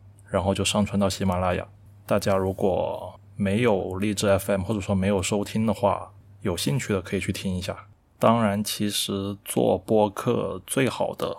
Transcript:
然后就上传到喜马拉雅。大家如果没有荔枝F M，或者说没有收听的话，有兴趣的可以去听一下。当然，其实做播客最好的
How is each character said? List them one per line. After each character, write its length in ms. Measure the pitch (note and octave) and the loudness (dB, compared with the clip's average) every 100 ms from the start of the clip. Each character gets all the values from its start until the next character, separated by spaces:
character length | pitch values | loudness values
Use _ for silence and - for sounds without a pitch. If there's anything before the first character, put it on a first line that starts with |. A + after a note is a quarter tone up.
| - - - | -20 -20 -4
然 160 | F#2+ | 0
后 100 | F#2+ | 0
就 120 | G2 F#2+ | 0 0
上 200 | G#2+ G2+ | 2 0
传 140 | G2 | 2
到 100 | G2 | 0
喜 140 | - | 0
马 140 | F#2 F2+ | -2 0
拉 160 | F2+ | 0
雅。 120 | F2 - - - - - | -2 -4 -16 -20 -18 -2
大 140 | G#2 | 0
家 160 | G#2+ F#2+ | 2 2
如 160 | F#2+ | 0
果 680 | F#2+ G2 F2 E2+ E2+ F#2 - - - | 0 0 2 -2 -4 -10 -16 -18 -4
没 240 | G2+ G#2 | 0 2
有 340 | B2 G2 F#2 F#2 | 2 2 0 -2
荔 180 | G#2 | -2
枝 140 | G2+ G#2 | 0 2
F 240 | G2 - | 2 2
M， 100 | G2 | -2
或 120 | F#2 | 0
者 80 | G#2+ | -4
说 120 | F#2+ | 0
没 140 | G2 F#2+ | 0 2
有 160 | G2+ | 2
收 220 | F2 G#2 G2+ | 0 -2 -2
听 200 | A2 A2 | 0 0
的 80 | |
话， 380 | G2+ G2+ F2 F#2 - - - | 2 0 0 -6 -18 -20 -8
有 160 | G#2+ E2+ | -4 -2
兴 200 | C#3+ C#3 | 0 -2
趣 140 | - | 0
的 100 | G2 | -2
可 140 | F2+ G2 | -2 -4
以 60 | |
去 100 | - | -2
听 240 | F#2 G2 F#2 | -4 -2 -4
一 60 | |
下。 260 | F2+ - - - _ - | -4 -8 -12 -20 _ 2
当 240 | A2+ A#2 | 4 4
然， 180 | A2 G2+ | 2 0
其 280 | G#2 - G#2 | -4 -2 -2
实 480 | G2+ - G2 G2 G2+ - | -2 -2 -4 -4 -8 -4
做 320 | - A#2 F#2+ | 0 2 2
播 320 | - A2 G#2 | 2 2 2
客 520 | - - A#2 G2 F#2 - | 0 -2 -2 -2 -6 -4
最 220 | - B2+ | 0 0
好 260 | - G2+ - | 0 -4 -4
的 220 | - | -6